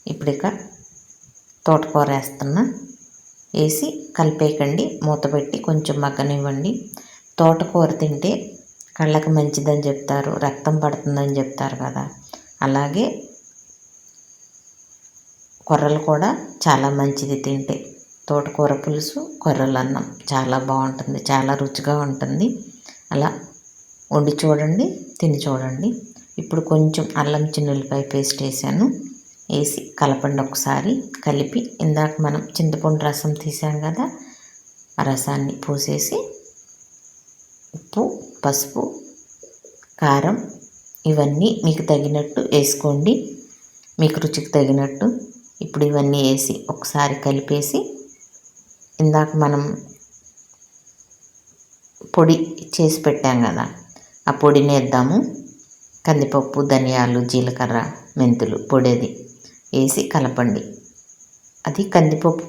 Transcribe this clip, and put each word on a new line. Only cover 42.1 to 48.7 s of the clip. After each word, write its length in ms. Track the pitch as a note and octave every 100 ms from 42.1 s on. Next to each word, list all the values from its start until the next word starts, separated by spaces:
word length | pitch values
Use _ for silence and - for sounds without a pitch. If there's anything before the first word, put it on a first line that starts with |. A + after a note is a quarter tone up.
| D3 D3 - - D3
వేసుకోండి, 580 | C#3 - D3+ C#3+ E3 B3+ - - - - - - - -
మీకు 180 | D#3 - D3+
రుచికి 260 | D3+ C#3+ D3+
తగినట్టు. 500 | C3+ C3+ C#3 - A3 B3 - - - - E3
ఇప్పుడు 180 | D3 D3
ఇవన్నీ 300 | D3 C#3 C#3+ C3+
వేసి 260 | C3+ - - -
ఒకసారి 420 | - - D3 C#3+ C#3 C#3+
కలిపేసి 540 | C#3 - D3 C#3+ - - - - - - - - _ _